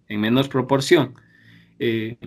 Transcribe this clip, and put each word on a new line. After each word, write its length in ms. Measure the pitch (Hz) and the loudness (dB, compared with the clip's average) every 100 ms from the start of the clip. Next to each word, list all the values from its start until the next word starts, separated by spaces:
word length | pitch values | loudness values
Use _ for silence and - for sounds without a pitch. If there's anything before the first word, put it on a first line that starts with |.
| - | -10
en 120 | 107 | -4
menor 300 | 107 123 139 | 0 0 0
proporción. 640 | 131 123 135 135 175 127 - _ _ - - _ - | -2 0 0 4 4 4 -6 _ _ -20 -20 _ -6
Eh, 400 | 120 113 110 120 | -4 -2 -6 -10